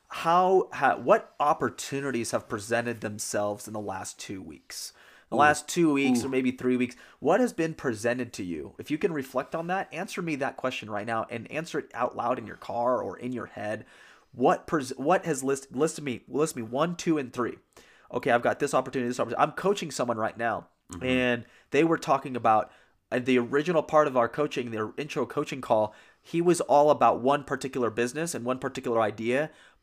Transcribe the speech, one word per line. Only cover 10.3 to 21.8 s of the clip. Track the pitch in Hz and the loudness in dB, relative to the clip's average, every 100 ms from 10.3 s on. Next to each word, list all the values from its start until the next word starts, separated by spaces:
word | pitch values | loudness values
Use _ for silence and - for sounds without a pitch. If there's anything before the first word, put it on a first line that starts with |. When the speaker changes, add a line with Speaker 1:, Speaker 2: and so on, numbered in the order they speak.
| 139 | -4
Speaker 1:
that | 131 - | -4 -4
question | 127 127 107 | -6 -6 -8
right | 104 110 | -8 -4
now | 113 107 | -4 -4
and | 117 110 | -8 -8
answer | 143 160 151 | -8 -6 -6
it | - | -8
out | 117 120 107 | -4 -4 -2
loud | 120 123 | -2 -4
in | 110 | -6
your | - | -14
car | - 110 120 120 | -8 -2 0 0
or | 95 90 | -2 -8
in | 123 | -8
your | 123 - | -8 -10
head. | - 107 110 - - - - _ | -10 -8 -8 -10 -20 -20 -20 _
What | - 139 180 - | 2 2 2 0
pres-, | 165 123 - | -4 -2 -4
what | 139 190 180 | 0 2 2
has | 135 | -2
list-, | 131 135 - 120 | 0 -2 -4 -2
list | 160 165 | -2 -2
me, | 143 113 - | -8 -8 -6
list | 135 160 131 | -2 -2 -2
me | |
one, | 113 123 170 170 | -6 -2 -2 -2
two, | 175 156 | -2 0
and | 127 | -2
three. | 127 110 - _ - - _ _ | -4 -4 -6 _ -20 -20 _ _
Okay, | 120 135 | -4 2
I've | 120 | 4
got | 123 104 | 4 0
this | 143 | 2
opportunity, | 143 131 131 123 | 0 0 -2 -2
this | 123 | -2
opportunity. | 113 117 | -2 2
I'm | 147 | 0
coaching | - 190 202 165 | 2 0 0 -2
someone | - 123 110 | -4 -2 0
right | 110 - | -2 -2
now, | 117 101 - _ _ | -2 -2 -6 _ _
Speaker 2:
Mm-hmm. | 87 | -6
Speaker 1:
and | 127 127 123 120 107 _ _ | -2 2 2 0 -4 _ _
they | 135 | 4